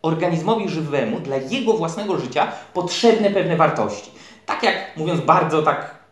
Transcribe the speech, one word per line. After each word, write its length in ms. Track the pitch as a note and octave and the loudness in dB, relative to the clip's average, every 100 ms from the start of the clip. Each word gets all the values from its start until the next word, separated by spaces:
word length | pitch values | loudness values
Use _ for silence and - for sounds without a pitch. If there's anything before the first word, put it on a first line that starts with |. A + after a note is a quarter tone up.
organizmowi 680 | E3 D#3+ F3+ E3 G#3 A3 F#3 | 0 0 0 0 0 0 -2
żywemu 500 | D#3 D3 C#3 A2+ - | -4 -2 -2 -2 -4
dla 180 | C3+ C3+ | -4 -4
jego 360 | C3 C4+ A3 | -2 -2 0
własnego 460 | F3+ E3 F#3 G#3 E3 | 0 0 -4 -4 -4
życia 320 | A#2+ - - - - | -2 -2 -2 -4 -8
potrzebne 560 | F#3 F3 - A#3 A3 G3+ | -6 -4 4 4 6 2
pewne 280 | G3 E3+ E3 | 2 0 2
wartości. 540 | D#3+ - G#2 - - - - - | 2 2 -4 -4 -14 -20 -20 -16
Tak 180 | - - | -8 0
jak, 120 | A3 - - D#3+ | 0 0 -8 -6
mówiąc 240 | D#3+ E3 | -4 0
bardzo 400 | D3 F3 E3 D#3 | 4 4 4 2
tak 360 | D3+ C#3 - - _ | 2 0 -6 -16 _